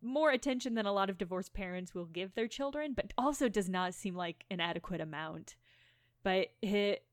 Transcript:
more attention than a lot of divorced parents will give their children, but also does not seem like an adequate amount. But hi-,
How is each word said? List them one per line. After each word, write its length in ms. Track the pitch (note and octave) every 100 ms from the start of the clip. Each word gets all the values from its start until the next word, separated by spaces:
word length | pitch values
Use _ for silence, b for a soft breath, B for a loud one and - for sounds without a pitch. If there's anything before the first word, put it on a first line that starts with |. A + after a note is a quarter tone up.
more 300 | A3+ C#4 D#4
attention 440 | B3+ C4+ B3+ B3+ A3+
than 100 | G3+
a 80 |
lot 160 | G3+ G3
of 80 | F#3
divorced 360 | F#3 F#3 G3
parents 400 | - F#3+ F3+ F3+
will 120 | F3+ E3+
give 300 | E3+ F#3+ A3+
their 120 | A3+
children, 460 | - C#4 C#4+ D4+
but 180 | A#3+ - -
also 320 | C4 C#4+ B3+
does 180 | G#3 F3+
not 260 | F#3 F3+
seem 220 | F#3 F#3+ F3+
like 300 | F3 D#3+ -
an 100 | F3+
adequate 420 | E3+ E3+ - F3
amount. 540 | D#3 D3+ D#3+ D#3+ - - b b b b b b
But 260 | G3 F#3+ - -
hi-, 360 | G3+ G#3 G3+ - _